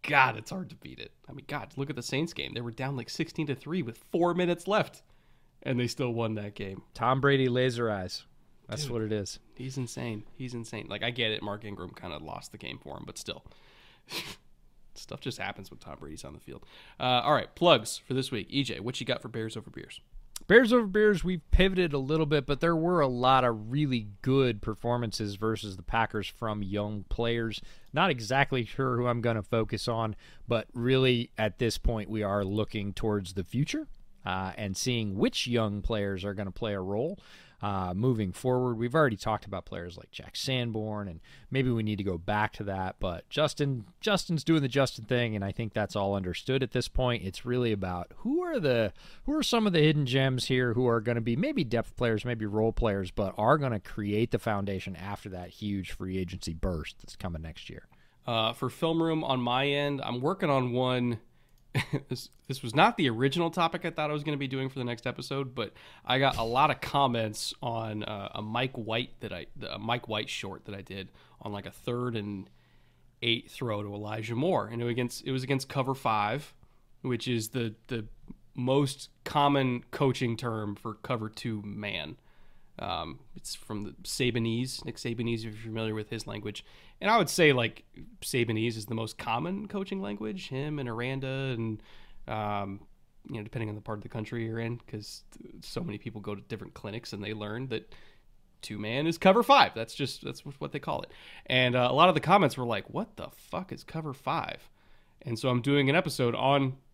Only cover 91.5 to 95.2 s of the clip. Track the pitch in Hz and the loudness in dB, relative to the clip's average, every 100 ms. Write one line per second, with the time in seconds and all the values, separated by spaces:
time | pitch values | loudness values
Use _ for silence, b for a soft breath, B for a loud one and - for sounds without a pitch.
91.5 | 120 113 107 B B B B - 107 104 | -2 -4 -6 B B B B -6 -4 -2
92.5 | 104 98 98 - - - - - 123 107 | -2 -4 -8 -14 -20 -20 -20 -12 -10 -8
93.5 | 123 107 104 - 104 - 120 107 120 113 | -6 -6 -6 -8 -10 -8 -8 -6 -6 -4
94.5 | 113 117 120 - 107 104 - | -4 -4 -6 -8 -12 -12 -16